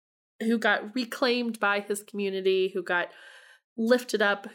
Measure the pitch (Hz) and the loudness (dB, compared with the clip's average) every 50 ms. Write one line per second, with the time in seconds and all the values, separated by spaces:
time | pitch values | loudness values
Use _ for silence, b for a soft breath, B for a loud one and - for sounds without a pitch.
0 | _ _ _ _ _ _ _ _ 226 226 233 226 226 220 202 - - 208 - 254 | _ _ _ _ _ _ _ _ 0 0 0 2 4 2 2 2 0 -4 -6 -6
1 | 240 226 - - 285 247 240 247 240 233 220 - - 202 202 202 202 - 208 208 | -6 -6 -2 0 2 2 2 2 0 -2 -4 -2 0 0 0 0 0 -2 -4 -6
2 | - - - 202 202 196 190 190 190 190 190 190 185 190 190 190 175 - 180 175 | -6 -10 -6 -4 -4 -2 -2 0 2 2 4 4 2 0 -2 -4 -4 -2 -2 -2
3 | 170 - B B B B B B B B B B B _ _ - 226 226 247 247 | -2 -4 B B B B B B B B B B B _ _ -4 2 2 4 2
4 | 247 - - 214 214 202 202 202 - 214 | 2 -2 -2 0 2 2 2 0 -4 -12